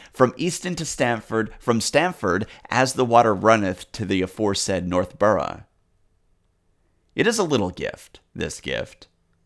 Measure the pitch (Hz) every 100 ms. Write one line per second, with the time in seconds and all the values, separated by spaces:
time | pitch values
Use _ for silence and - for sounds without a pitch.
0 | - - 127 - 165 170 180 170 156 -
1 | 127 117 - 113 110 - - 113 - 143
2 | 175 175 101 87 107 - - 120 131 131
3 | 127 117 117 98 104 110 98 92 - -
4 | 98 95 90 - 107 98 - 95 87 90
5 | 92 - 101 98 50 50 - _ _ _
6 | _ _ _ _ _ _ _ _ _ _
7 | _ - 165 226 180 135 92 90 - -
8 | - - _ - 80 - - 62 - -
9 | - _ _ _